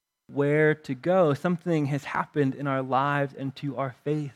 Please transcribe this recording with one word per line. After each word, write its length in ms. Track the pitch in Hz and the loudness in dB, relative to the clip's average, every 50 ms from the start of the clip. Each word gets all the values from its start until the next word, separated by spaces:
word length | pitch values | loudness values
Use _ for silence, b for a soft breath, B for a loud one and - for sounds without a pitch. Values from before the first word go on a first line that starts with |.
| _ _ _ _ _ - | _ _ _ _ _ -6
where 460 | 127 135 143 143 147 151 156 151 151 | -2 0 2 2 4 4 4 4 2
to 200 | 151 - - 135 | 0 -4 -10 -8
go. 400 | 127 - 170 180 190 180 151 139 | -4 0 2 4 4 4 4 4
Something 500 | 139 - 175 180 160 - 175 165 156 147 | 2 0 -2 -2 -2 -2 0 0 0 0
has 180 | 135 143 139 | 0 -2 -4
happened 520 | - - - - 170 - - 151 143 135 127 | -4 -4 -4 -4 -4 -2 0 0 0 0 0
in 120 | 127 139 | -2 -4
our 140 | 143 135 135 | -2 -2 -2
lives 540 | 131 131 127 127 139 143 143 143 143 139 139 - | -2 0 0 2 2 2 2 0 0 -2 -4 -8
and 160 | 135 135 127 | -8 -8 -8
to 200 | - - 139 123 | -8 -8 -8 -4
our 180 | 117 139 135 123 _ - | -4 -4 -6 -6 _ -4
faith 280 | 147 151 151 147 135 - | -4 -2 -2 -4 -6 -10